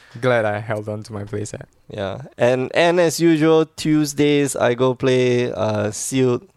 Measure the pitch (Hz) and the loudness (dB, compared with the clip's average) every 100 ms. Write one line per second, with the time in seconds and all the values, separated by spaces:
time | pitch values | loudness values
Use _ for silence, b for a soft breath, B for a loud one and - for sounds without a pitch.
0 | b 117 127 120 107 104 110 107 107 107 | b -6 0 0 0 -2 -4 -6 -6 -10
1 | 107 104 101 104 110 - - _ - 110 | -10 -12 -8 -8 -8 -10 -14 _ -16 -8
2 | 98 110 151 - 120 127 123 - 170 175 | -8 -8 -10 -2 0 2 0 2 2 4
3 | 170 - 165 160 160 160 156 - 156 151 | 2 2 2 4 4 4 2 -2 0 0
4 | 147 143 147 143 143 - 120 120 131 123 | 0 0 2 2 0 0 0 2 0 0
5 | 135 127 127 123 123 - 107 107 104 107 | 0 2 2 0 -2 -2 -2 -2 -4 -6
6 | - 135 127 120 - | -4 0 0 0 -6